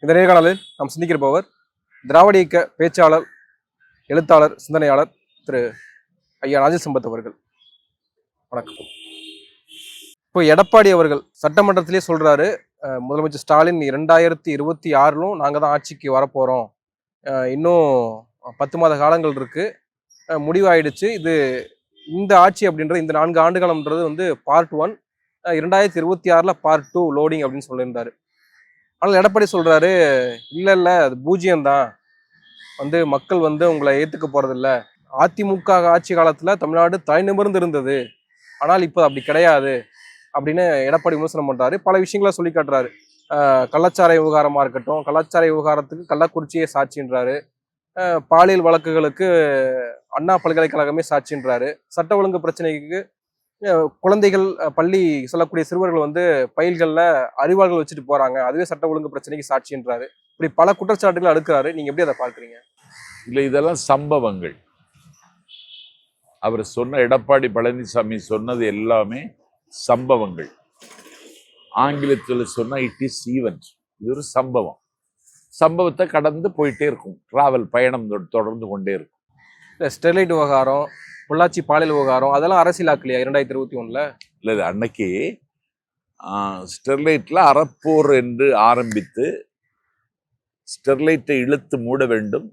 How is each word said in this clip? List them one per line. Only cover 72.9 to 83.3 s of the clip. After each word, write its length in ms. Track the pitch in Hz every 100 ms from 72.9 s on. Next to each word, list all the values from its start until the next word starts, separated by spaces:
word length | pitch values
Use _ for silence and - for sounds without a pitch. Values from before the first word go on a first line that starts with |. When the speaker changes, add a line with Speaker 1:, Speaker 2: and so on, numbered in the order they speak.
| -
Speaker 2:
is 140 | 135 - -
event. 320 | 127 117 82 - _ _ _
இது 100 | 107
ஒரு 120 | 135
சம்பவம். 560 | 143 - 131 123 92 - _ _ _ _ _ _ _
சம்பவத்தை 520 | - 160 165 180 143 185
கடந்து 420 | 160 151 151 190
போயிட்டே 340 | 180 147 117
இருக்கும். 400 | 147 123 95 92 _
டிராவல் 380 | 120 143 131
பயணம் 460 | 104 120 127 127 110
தொ-, 180 | 104 85
தொடர்ந்து 380 | 117 107 113 110
கொண்டே 260 | 98 95
இருக்கும். 280 | 95 78 _ _ _ _ _ _
Speaker 1:
இந்த 160 | _ 147
ஸ்டெர்லைட் 380 | - 165 175 185
விவகாரம், 580 | 165 147 135 131 139 147 - - - -
பொள்ளாச்சி 320 | 151 175 165 160
பாலியல் 280 | 151 160
விவகாரம், 360 | 147 135 127 135
அதெல்லாம் 340 | 143 165 185
அரசியலாக்கலையா 540 | 170 175 165 143 131 127
இரண்டாயிரத்தி 320 | 127